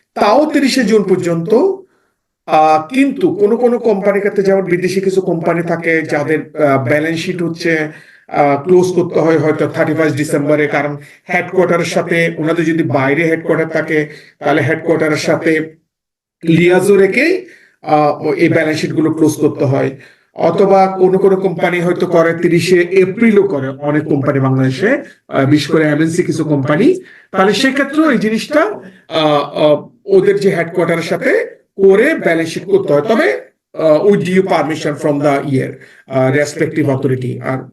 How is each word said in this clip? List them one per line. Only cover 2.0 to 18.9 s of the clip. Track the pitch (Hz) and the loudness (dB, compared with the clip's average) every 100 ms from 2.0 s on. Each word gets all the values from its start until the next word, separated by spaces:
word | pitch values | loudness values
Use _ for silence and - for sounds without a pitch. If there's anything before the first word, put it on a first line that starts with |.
| _ _ _ _ - | _ _ _ _ -2
আহ, | 156 156 156 156 | 2 4 2 0
কিন্তু | 262 277 - 170 | 0 0 0 -2
কোনো | 180 202 233 | 2 0 2
কোনো | 240 226 | 0 0
কোম্পানির | 233 196 202 196 | 0 0 0 0
ক্ষেত্রে, | 202 202 | 0 0
যেমন | 190 190 | 2 0
বিদেশি | 175 175 180 190 | 0 -2 -2 -2
কিছু | 190 185 | -2 0
কোম্পানি | 180 170 165 165 | 0 -2 -2 -2
থাকে | 165 165 165 160 | -2 -4 -2 -2
যাদের, | 156 147 143 151 - 151 | -2 -4 -2 -4 -4 -2
আহ, | 147 135 | 0 2
ব্যালেন্স | 123 147 160 165 | 0 0 -2 -4
শিট | 185 170 | -6 -4
হচ্ছে, | 170 165 170 160 151 - - - - | -6 -4 -2 -2 -4 -10 -20 -20 -6
আহ, | - 143 139 | 0 0 0
ক্লোজ | 175 180 180 | 2 2 2
করতে | 170 170 - | 0 -2 0
হয় | 160 160 | 2 2
হয়তো | 151 151 151 | 0 0 -2
থার্টি | 160 156 | -2 -2
ফার্স্ট | 151 156 135 | 0 -2 -2
ডিসেম্বরে, | 147 156 143 151 147 | -2 -2 0 0 0
কারণ | 151 147 143 - - - | -2 -4 -8 -14 -20 -6
হেডকোয়ার্টারের | 180 175 190 170 170 | -4 -2 0 2 0
সাথে | 165 190 165 170 165 165 | -2 -4 -2 0 -2 -2
ওনাদের | 156 165 | -2 -2
যদি | 160 165 | 0 -2
বাইরে | 139 139 135 143 | 0 0 0 0
হেডকোয়ার্টার | 165 165 - 156 160 | 0 -2 -2 -2 -2
থাকে | 156 - 156 151 - - - | -4 -2 -2 -4 -8 -20 -8
তাহলে | 147 156 | -2 0
হেডকোয়ার্টারের | 139 160 170 160 160 151 | 0 -2 -2 0 0 -2
সাথে | 170 151 160 156 156 - _ _ _ _ _ _ | -2 -2 0 -2 -4 -12 _ _ _ _ _ _
লিয়াজো | 170 165 175 185 196 196 | 0 2 4 4 4 4
রেখে, | 190 240 320 370 - - _ _ | 2 2 0 -2 -6 -20 _ _
আহ, | 151 151 147 147 156 | -2 2 2 0 -2
এই | 147 165 | 0 2
ব্যালেন্স | 165 156 151 | 2 0 -2
শিট | 165 | -4